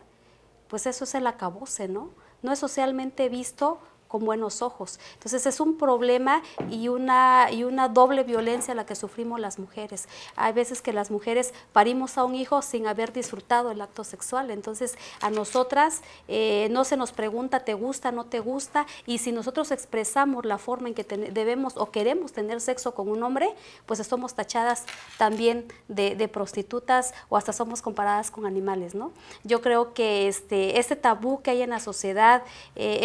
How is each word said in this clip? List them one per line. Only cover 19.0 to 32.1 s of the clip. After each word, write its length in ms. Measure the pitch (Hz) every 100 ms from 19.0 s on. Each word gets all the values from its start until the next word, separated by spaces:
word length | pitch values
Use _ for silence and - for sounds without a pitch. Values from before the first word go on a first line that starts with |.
| -
y 100 | 240
si 140 | 240
nosotros 400 | 233 233 285 302
expresamos 760 | 269 - 220 214 277 285 247 233
la 140 | 208
forma 300 | - 247 247
en 40 |
que 100 | 220
ten-, 300 | 208 202 214
debemos 420 | 202 220 247 262 -
o 140 | 214
queremos 440 | 214 214 320 285
tener 280 | - 208 233
sexo 320 | 226 254 247
con 160 | 240 202
un 140 | 220
hombre, 260 | 240 269 370 427 - - -
pues 100 | 220 214
somos 300 | 247 247 -
tachadas 500 | 202 233 233 240 - - - -
también 480 | 220 214 233 240 233 - -
de, 280 | 202 196 190
de 120 | 214
prostitutas 880 | 214 190 - 196 240 - 254 247 - -
o 80 | 208
hasta 140 | 214
somos 300 | 208 226 233
comparadas 480 | 233 202 208 208 214
con 160 | - 208
animales, 480 | 190 196 190 175
¿no? 180 | 196 285 - - -
Yo 180 | 214 233
creo 340 | 247 233 240 240
que 320 | 220 202 196
este, 500 | 196 - 202 190 240
ese 180 | 240 -
tabú 460 | 240 214 240 269
que 80 | 269
hay 140 | 247
en 80 | 247
la 80 | 233
sociedad, 640 | 220 196 196